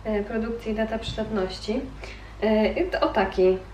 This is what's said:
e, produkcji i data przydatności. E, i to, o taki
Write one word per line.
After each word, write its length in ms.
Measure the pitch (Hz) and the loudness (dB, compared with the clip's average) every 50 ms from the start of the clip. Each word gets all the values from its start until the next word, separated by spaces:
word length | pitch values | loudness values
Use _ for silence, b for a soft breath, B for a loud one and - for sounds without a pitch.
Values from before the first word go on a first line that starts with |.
| - | -2
e, 200 | 220 214 208 202 | 0 0 0 0
produkcji 480 | - 240 226 220 226 233 - - 220 | 0 -2 -2 -2 -2 -4 -6 -4 -4
i 40 | 214 | -2
data 240 | 214 220 220 226 220 | 0 0 -2 -2 -4
przydatności. 800 | - - - - 214 214 220 208 190 185 - - - - 214 262 269 - B B B B B B B B B B | -4 -6 -4 -4 -4 -2 0 -2 -2 -2 -4 -8 -4 -2 -2 -2 -2 -4 B B B B B B B B B B
E, 320 | - 214 220 214 214 196 - | 2 4 4 6 4 4 4
i 160 | - 349 359 | 2 0 0
to, 100 | - - | 2 2
o 80 | - 302 | 2 2
taki 500 | - 226 190 190 - - 185 185 185 185 - - | 2 2 0 0 2 4 4 4 4 2 -2 -10